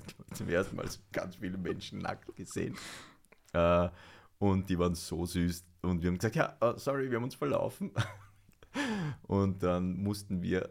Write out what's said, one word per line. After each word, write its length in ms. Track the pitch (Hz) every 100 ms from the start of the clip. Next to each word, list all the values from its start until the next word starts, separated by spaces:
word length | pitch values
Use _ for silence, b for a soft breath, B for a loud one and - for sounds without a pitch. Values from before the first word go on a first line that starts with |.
<laughs> 280 | - - -
Zum 140 | - 95
ersten 280 | 85 98 87
Mal 120 | 82
so 80 | - -
ganz 240 | - 92 -
viele 200 | 92 95
Menschen 420 | 87 - - 98
nackt 340 | 87 92 - -
gesehen. 400 | 95 - - - B B B B _ - _
Äh, 360 | 87 85 87 90 b b b b -
und 300 | 101 95 95
die 100 | 87
waren 160 | 87
so 300 | 85 - 80
süß. 400 | 87 87 87 85 - -
Und 200 | 90 87
wir 60 | 87
haben 80 | 90
gesagt, 160 | 113 160
ja, 200 | - -
äh, 160 | 117 110
sorry, 300 | - 139 131
wir 60 | 117
haben 80 |
uns 120 | 123 -
verlaufen. 560 | 143 - - - 196 -
<laughs> 60 | - B B B B - - 262 277 214 151 127
Und 400 | - 98 98 92
dann 400 | 90 90 92 92
mussten 400 | 101 101 - 92
wir, 260 | 90 90 -